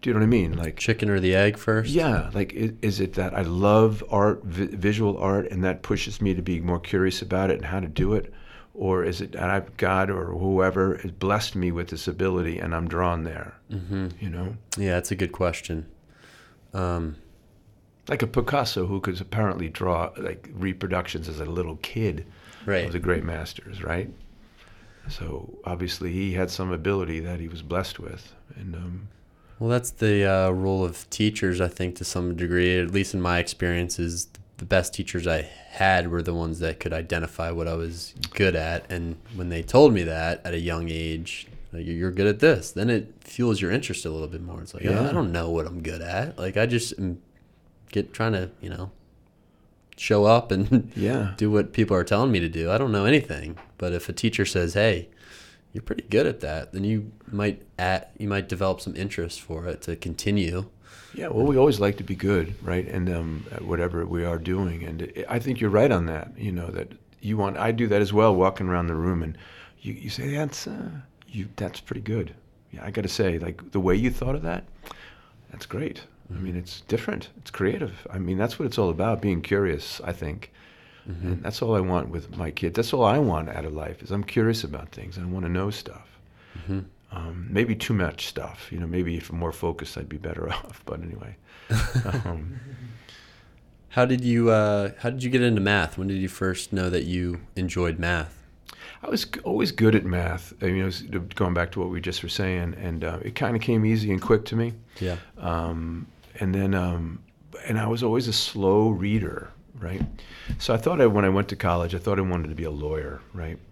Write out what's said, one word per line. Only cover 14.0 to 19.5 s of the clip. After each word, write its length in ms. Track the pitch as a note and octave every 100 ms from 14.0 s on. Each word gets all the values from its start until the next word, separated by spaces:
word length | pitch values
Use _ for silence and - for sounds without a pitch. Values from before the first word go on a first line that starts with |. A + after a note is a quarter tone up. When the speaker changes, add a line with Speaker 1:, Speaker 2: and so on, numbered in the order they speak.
| F#2 E2+
Speaker 1:
You 100 | G2+
know? 260 | E2+ F2+ A2+ - -
Speaker 2:
Yeah, 140 | G2 F2+
that's 160 | -
a 40 | F#2
good 160 | F2+
question. 540 | - F2+ E2 - E2 D#2+ - _ - - - - - _
Um, 440 | G2 F2+ F2 E2 D2+ - - _ _ _ - _ _ -
Speaker 1:
Like 160 | D3
a 40 | A#2
Picasso 600 | - B2 C#3+ C#3+ - F#2
who 120 | G2
could 220 | G2 F#2
apparently 480 | F#2+ G#2+ G#2+